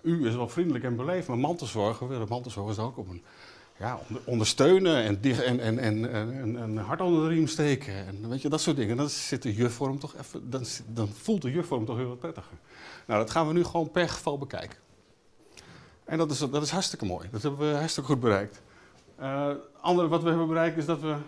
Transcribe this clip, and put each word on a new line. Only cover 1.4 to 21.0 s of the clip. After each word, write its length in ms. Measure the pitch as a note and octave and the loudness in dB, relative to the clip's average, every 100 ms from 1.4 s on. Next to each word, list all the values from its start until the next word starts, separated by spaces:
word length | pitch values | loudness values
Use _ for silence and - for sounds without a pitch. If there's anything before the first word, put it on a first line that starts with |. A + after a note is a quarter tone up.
| C#3+ F3 A#2+ A2 G2+ A2 B2+ | 0 -2 -4 0 0 0 -4
we 60 | |
willen 160 | C3 G#2+ | -4 -4
mantelzorgers 500 | B2 B2+ G#2 G2+ G#2 | -4 -6 -6 -4 -2
ook 200 | A2+ A#2 | -4 -6
op 100 | F#2 | -10
een, 140 | F2 - - - - - - | -12 -16 -20 -20 -20 -20 -8
ja, 220 | A2+ B2 - | -6 -6 -8
onder-, 140 | A#2 - | -10 -2
ondersteunen 760 | A#2+ G#2+ - C#3 F#3 F#3+ D3+ | 0 2 6 8 8 8 4
en 180 | A2 G2+ | 2 2
dig-, 220 | C3+ B2+ | 2 2
en, 180 | B2+ B2 | 2 2
en, 180 | A2+ A#2 | 2 0
en, 340 | A#2+ G#2+ A2+ | 2 0 0
en, 200 | A2 A2 | -2 -4
en, 260 | C3+ A#2+ A#2+ | -4 -4 -4
en 180 | A2 A2 | -4 -4
hart 240 | G2+ D#3 | -4 -2
onder 280 | F#3 E3+ D#3+ | 2 4 4
de 60 | |
riem 120 | E3 D#3 | 2 2
steken. 480 | - D3 C#3+ A#2+ G2 F#2+ | 2 2 2 -2 -8 -8
En 220 | G2 A2+ | -8 -6
weet 140 | C3 | -4
je, 60 | D3 | 0
dat 120 | D#3 | 0
soort 160 | E3+ C#3+ | 2 2
dingen. 200 | G#2 A#2+ | 2 2
Dan 120 | D3 | 0
zit 340 | - - B2+ | -2 -4 -4
de 140 | B2 G#2 | -2 2
je-vorm 420 | A#2+ A#2 C#3 C3+ | 0 2 -2 -4
toch 180 | C#3+ - | -8 -14
even, 340 | - - - | -12 -12 -8
dan, 140 | C3 B2 - A2 | -6 -6 -10 -8
dan 220 | A#2 G#2 | -4 -4
voelt 340 | G#2 - G#3+ | -4 -2 0
de 100 | B2+ | 0
je-vorm 320 | D3 E3+ B2+ | -2 0 -2
toch 120 | A2 A#2+ | -2 -4
heel 120 | B2+ | -4
wat 100 | B2 | -6
prettiger. 380 | E3+ - - - _ - - - - | -10 -12 -16 -20 _ -20 -20 -20 2
Nou, 140 | G#2+ | 2
dat 100 | A2 | 4
gaan 160 | E3 D#3 | 2 4
we 60 | |
nu 120 | E3 | 4
gewoon 260 | E3+ E3+ D#3+ | 2 0 0
per 180 | - E3 | 2 2
geval 300 | - - C#3+ | 0 -4 -4
bekijken. 400 | C3+ F2 - - _ _ _ _ _ _ - - - - - - | -6 -8 -10 -14 _ _ _ _ _ _ -20 -20 -20 -20 -20 -20
En 140 | - D#3+ | -4 0
dat 120 | D#3+ | 2
is, 80 | C#3 | 2
dat 240 | C#3+ D3 | 0 0
is 80 | D3 | 0
hartstikke 340 | F3+ F3+ - | 0 -2 -4
mooi. 240 | G2+ F2+ F2 | -4 -4 -6
Dat 120 | A2 | -4
hebben 280 | C#3+ C#3 D3+ | -2 0 0
we 60 | C#3+ | 0
hartstikke 340 | D#3 - C3+ | -2 -4 0
goed 100 | C#3 | 2
bereikt. 420 | A#2 G2 G#2 - - - - - - - | 4 4 2 -10 -20 -20 -20 -20 -20 -10
Eh, 340 | C3+ C#3 C#3+ C#3+ - - | -6 -2 -2 -4 -10 -6
andere 280 | E3 F3+ E3 | 2 4 4
wat 140 | E3 | 2
we 60 | E3 | 4
hebben 200 | E3 E3 | 2 2
bereikt 280 | D#3+ E3 D#3+ | 2 2 2
is 80 | |
dat 160 | D3+ D#3+ | -2 -2